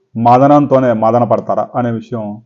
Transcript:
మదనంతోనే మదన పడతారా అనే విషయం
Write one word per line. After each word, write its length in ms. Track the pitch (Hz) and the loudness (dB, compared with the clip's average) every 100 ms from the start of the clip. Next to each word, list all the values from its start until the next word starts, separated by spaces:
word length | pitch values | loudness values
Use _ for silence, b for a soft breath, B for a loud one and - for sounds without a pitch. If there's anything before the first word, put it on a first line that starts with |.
| _ | _
మదనంతోనే 760 | 113 117 127 139 147 131 131 127 110 | -2 2 4 4 2 2 0 0 0
మదన 200 | 110 120 117 | 0 0 0
పడతారా 320 | 107 - 101 104 131 | -2 -2 -4 -4 -4
అనే 140 | 120 113 | -4 -6
విషయం 260 | - 120 104 110 | -8 -10 -10 -14